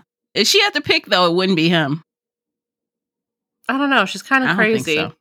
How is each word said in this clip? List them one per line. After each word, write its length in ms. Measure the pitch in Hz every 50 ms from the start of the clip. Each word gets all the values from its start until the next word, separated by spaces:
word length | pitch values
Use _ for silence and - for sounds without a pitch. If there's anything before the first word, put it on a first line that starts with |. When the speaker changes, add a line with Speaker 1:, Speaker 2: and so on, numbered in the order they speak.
| - _ _ _ _ _ -
Speaker 1:
If 120 | 170 208 -
she 120 | - 381 403
had 120 | 415 403
to 60 | 294
pick, 260 | 294 - 349 330 -
though, 200 | - 202 185 180
it 80 | 170 165
wouldn't 220 | 185 185 190 190
be 120 | 156 160 165
him. 340 | 180 165 156 135 147 165 - _ _ _ _ _ _ _ _ _ _ _ _ _ _ _ _ _ _ _ _ _ _ _ _ _ _ _ _ _ _ _ _ -
Speaker 2:
I 100 | 262 269
don't 120 | 285 277
know. 140 | 269 240 196
She's 160 | 190 - 196 -
kinda 240 | - 269 262 262
Speaker 1:
I 20 | 254 165
don't 20 | 202
think 260 | 220 214 220 214 -
Speaker 2:
crazy. 120 | - 151
Speaker 1:
so. 160 | 156 - - - _